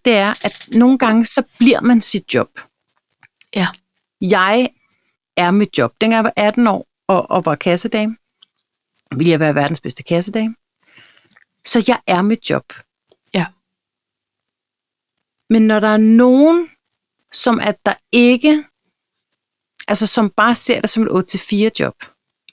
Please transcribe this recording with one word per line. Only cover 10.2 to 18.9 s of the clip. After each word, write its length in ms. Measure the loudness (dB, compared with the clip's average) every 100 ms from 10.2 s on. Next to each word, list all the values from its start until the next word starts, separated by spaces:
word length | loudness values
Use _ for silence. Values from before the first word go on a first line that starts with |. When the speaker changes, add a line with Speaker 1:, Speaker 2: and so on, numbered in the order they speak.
| -4 -6 -8 -10 _ _ _ _ _ _ _ _ _ _ -2
Speaker 1:
Så 180 | -2 0
jeg 120 | -4 -2
er 140 | -2
mit 280 | 0 -2 -4
job. 240 | -6 -6 -20 _ _ _ _ _
Speaker 2:
Ja. 120 | -6 -6 _ _ _ _ _ _ _ _ _ _ _ _ _ _ _ _ _ _ _ -2
Speaker 1:
Men 180 | 2 2
når 120 | 2
der 80 | 2
er 100 | 2
nogen, 720 | 4 6 6 6 4 2 -2 _ _ _ _ _ _
som 260 | -4 -2 -2
at 260 | -4 -4 -6
der 80 | -6 _
ikke, 520 | 2 4 4 2 0 -2 _ _